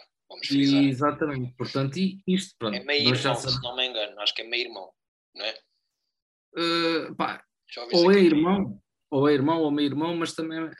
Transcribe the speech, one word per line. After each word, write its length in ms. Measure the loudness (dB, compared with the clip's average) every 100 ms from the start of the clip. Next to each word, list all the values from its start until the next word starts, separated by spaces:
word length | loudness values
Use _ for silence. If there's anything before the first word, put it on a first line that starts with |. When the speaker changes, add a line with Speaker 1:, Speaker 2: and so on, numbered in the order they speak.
| -18 _ _
Speaker 1:
vamos 180 | -14 -2
frisar. 360 | 2 4 4
Speaker 2:
Exatamente, 720 | 4 2 0 0 -4 -4 -8 -8
portanto, 420 | -6 -2 -2 -2
e 240 | -4 -4 -2
isto, 280 | -2 -4 _
pronto, 160 | -6 -6
Speaker 1:
É 80 |
meio 200 | -2 0 2
Speaker 2:
nós 100 | 2
já 100 | 0
Speaker 1:
irmão, 120 | -2
Speaker 2:
sabemos. 200 | -2 -4
Speaker 1:
se 20 |
não 120 | -6 -4
me 120 | -4
engano, 320 | -4 -6 -4
acho 140 | -4 -4
que 60 |
é 40 | -6
meio 160 | -6 -6
irmão, 240 | -8 -16 _ _ _ _ -10
não 100 | -10
é? 120 | -10 _ _ _ _ _ _ _ _ _ -6
Speaker 2:
Eh, 560 | -2 0 0 -2 -4 -6
pá, 260 | -6 -6 -14 _ _
Speaker 1:
Já 100 | -14
ouvi 140 | 0 4
Speaker 2:
ou 60 | 6
Speaker 1:
dizer 80 | 8
Speaker 2:
é 20 |
Speaker 1:
que 40 | 8 6
Speaker 2:
irmão, 460 | 4 2 -2 -8 _ _ _
ou 180 | 2 4
é 40 |
irmão, 280 | 4 2 2
ou 100 | 0
meio 160 | 0 0
irmão, 280 | -2 -4 -4
mas 180 | -6
também 360 | -6 -8 -8 -10 -12